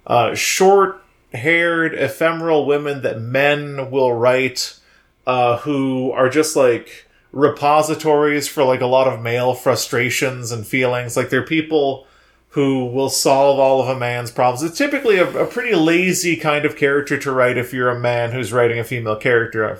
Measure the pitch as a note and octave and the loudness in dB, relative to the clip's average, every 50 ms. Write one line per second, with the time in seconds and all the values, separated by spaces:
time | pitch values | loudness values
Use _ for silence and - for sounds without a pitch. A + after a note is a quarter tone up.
0 | - - - A#2+ A#2 G#2+ - - - - - - F#3+ F#3+ G3 G3 F#3+ F#3 - - | -6 0 2 2 2 2 0 -2 -4 -2 0 2 4 6 6 6 4 2 -2 -6
1 | _ _ _ _ _ _ - A#2+ A2+ D#3 E3 E3+ E3+ E3+ E3+ E3 D#3+ D#3 - - | _ _ _ _ _ _ -12 -6 -2 0 0 2 2 0 0 0 -2 -2 -2 -2
2 | C3+ B2+ - - E3 E3 E3 E3 E3 E3+ D#3+ D3 C3 C3 D3 D3 D3+ C#3+ C#3+ C3+ | -4 -4 -2 -2 -2 -2 -2 -2 -2 0 0 2 2 2 0 0 -2 -4 -6 -4
3 | B2 A2+ - A2+ A2+ A#2+ B2 C3+ C#3+ D3 D3 D3 D3 C#3+ C#3+ C#3 C3 A#2+ B2+ C#3 | -4 -6 -6 -6 -6 -4 0 2 2 2 2 0 -2 -8 -8 -8 -8 -4 0 0
4 | C3 B2+ A#2+ A2+ A#2 B2+ B2+ C3 C3 B2+ B2+ - - - - _ _ _ _ _ | 2 2 2 2 2 2 2 2 0 -2 -4 -6 -10 -10 -10 _ _ _ _ _
5 | _ _ _ _ - B2+ B2+ B2+ B2 A#2+ A#2+ A#2 - D3+ D3 C#3 C3+ C3+ C3 B2+ | _ _ _ _ -4 -2 0 2 2 2 0 0 -2 -4 -2 -2 -2 -2 -2 -2
6 | B2+ C3 A#2 A2+ C3 C3 B2+ D3+ D#3 D3+ - D3+ C3+ B2 A#2 G#2+ - - - - | -2 -2 0 2 0 2 2 2 0 2 2 2 4 4 2 2 -2 -10 -20 -20
7 | - _ _ _ _ _ - B2+ C#3+ C#3 - - C#3+ D3 D3 D#3 D3+ D#3 D#3+ D3 | -20 _ _ _ _ _ -4 0 0 0 0 2 0 2 4 4 2 0 -2 -4
8 | - D#3 D3+ D3 D3+ D3 D3 D3 C#3 - - D#3 C#3 B2+ B2+ A#2+ C3 B2 B2+ C3 | 0 0 2 2 2 2 0 0 -4 -4 -2 0 2 2 2 2 0 2 2 2
9 | C3 C3 A#2+ A2+ A#2 A#2 A#2 B2 B2 B2+ B2 - - C#3 A#2+ A2 - - - A#2+ | 2 2 0 -2 -4 -4 -2 -2 0 0 -2 -2 0 0 0 0 -2 -4 -2 -2
10 | B2 B2 - - C#3+ C3 B2+ B2+ A#2+ A2+ A#2+ A2+ G#2 - - C3 B2+ B2 B2 B2 | -2 -2 -2 -2 -2 -4 -4 -6 -10 -10 -8 -10 -8 -6 -2 -2 0 0 -2 -2
11 | A#2+ A#2+ - C3+ B2 - C3+ B2+ - - D#3+ D#3+ D#3 D#3 D#3+ D3+ C#3+ C3+ C3 C3 | -4 -4 -4 -4 -2 0 -2 -2 -2 -2 -2 -4 -2 0 0 2 2 0 -2 -4
12 | - _ _ _ _ _ _ _ _ _ - C#3+ C#3 C#3 C3+ C3 B2+ A#2+ A#2+ C3+ | -8 _ _ _ _ _ _ _ _ _ -4 -2 0 0 0 0 -2 -4 -2 -2
13 | C3+ C3 - - - D#3 C3+ C3+ C#3 C#3+ C#3 C3 C3+ C3+ C3+ C3 B2 B2 C3 B2 | -2 -2 -2 0 2 2 4 4 6 4 4 4 4 4 4 2 2 0 -2 -2
14 | A#2+ A#2+ A#2+ A#2+ A#2+ A2+ - - B2+ B2 B2 A#2+ D#3 E3+ - - C#4 D4 D4 C4+ | -2 -4 -4 -4 -6 -6 -2 0 0 2 0 0 -4 -6 -2 -2 -2 -2 -2 -2
15 | C#4 A#3 G3+ F#3 F3 F3+ - - - - - A#3+ B3 A#3+ G#3+ E3+ D#3 E3 E3 E3+ | 2 2 4 4 4 2 0 -2 -2 -2 -4 -6 -4 0 2 2 4 4 2 2
16 | F3+ F#3 F3 - - F3+ E3 - - D#3 D3 D3 D3 D3 C#3+ - D3 C#3 C#3 C#3+ | 2 0 0 -2 -2 -2 -2 -2 0 -2 0 0 0 -2 -2 0 0 0 2 0
17 | C#3+ - C#3+ C3+ - C#3+ C3 C3 B2 B2 B2 B2+ A#2+ - C3+ B2+ B2+ B2 A#2+ A#2+ | -2 -2 -4 -4 -4 -2 0 2 2 2 2 0 -4 -4 -4 -2 -2 -2 -2 -2
18 | A#2+ A#2+ A#2+ A#2+ A#2+ A2+ A#2+ C3 A#2+ G2+ A#2 B2 A#2+ A#2 A#2 A#2 A2+ - C3 A#2+ | -2 -2 -2 -2 -2 -4 -4 -6 -6 -2 0 2 2 2 2 -2 -6 -6 -6 -6
19 | A2+ A2 G#2+ G#2+ - C3+ A#2+ A#2 A2+ A2 - A2+ A2 G#2 - - | -4 -4 -4 -2 0 2 2 2 2 0 -4 -4 -4 -4 -4 -8